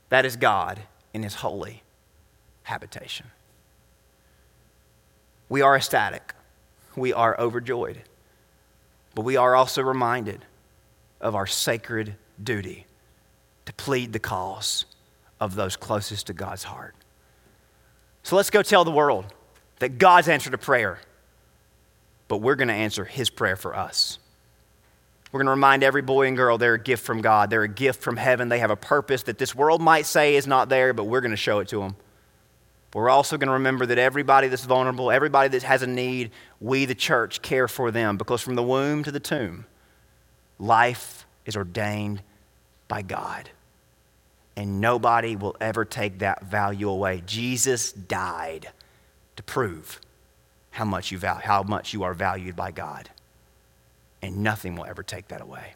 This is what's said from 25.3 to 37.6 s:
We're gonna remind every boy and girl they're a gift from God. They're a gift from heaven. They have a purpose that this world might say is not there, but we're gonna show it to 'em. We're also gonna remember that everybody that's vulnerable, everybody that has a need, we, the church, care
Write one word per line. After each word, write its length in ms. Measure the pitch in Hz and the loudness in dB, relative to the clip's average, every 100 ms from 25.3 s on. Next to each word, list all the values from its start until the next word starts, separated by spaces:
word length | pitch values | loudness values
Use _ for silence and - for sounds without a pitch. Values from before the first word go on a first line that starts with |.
We're 80 | 135 | -2
gonna 120 | 139 | 2
remind 320 | 135 135 135 | 6 6 6
every 180 | 135 139 | 6 2
boy 240 | 131 135 135 | 2 2 2
and 100 | 127 | 4
girl 220 | 127 117 | 2 4
they're 160 | 120 | 4
a 80 | 113 | 2
gift 220 | 110 120 | 0 -2
from 180 | - 113 | -2 0
God. 260 | 110 107 104 | 4 4 4
They're 140 | 113 | 2
a 60 | 104 | 0
gift 340 | 101 135 123 | 0 0 0
from 140 | - 117 | -4 -2
heaven. 320 | 127 123 120 | 2 2 2
They 100 | 120 | 0
have 140 | 110 | 0
a 40 | 104 | 0
purpose 460 | - 147 - 131 | 0 0 0 -2
that 140 | - 110 | -4 -4
this 160 | 131 | -4
world 260 | 120 147 160 | 2 2 4
might 260 | 165 160 151 | 4 4 4
say 280 | 165 151 | 2 4
is 140 | 143 131 | 4 4
not 200 | 131 107 | 2 4
there, 240 | 131 131 | 4 4
but 120 | 113 | 2
we're 160 | 104 127 | 0 0
gonna 160 | 123 104 | 0 -2
show 240 | - 104 | 0 0
it 80 | 95 | -2
to 160 | 107 | -4
'em. 100 | 98 101 _ _ _ _ _ _ _ _ _ | -6 -10 _ _ _ _ _ _ _ _ _
We're 160 | - 120 | 0 4
also 260 | 139 139 156 | 6 4 0
gonna 160 | 135 | 0
remember 320 | 131 135 131 | 2 2 0
that 140 | 123 120 | 2 4
everybody 500 | 131 139 135 135 135 | 2 2 4 6 4
that's 160 | 127 | 0
vulnerable, 460 | 127 127 131 127 127 | 0 2 2 0 2
everybody 400 | 127 151 139 135 | 2 4 4 4
that 120 | 131 | 2
has 200 | 131 131 | 2 0
a 40 | 127 | 0
need, 460 | 123 127 127 113 - - - | -4 -4 -4 -6 -10 -20 -12
we, 280 | 113 135 135 | -2 0 0
the 80 | |
church, 480 | 127 - 131 110 - | -2 0 2 0 -4
care 260 | - 131 | -2 0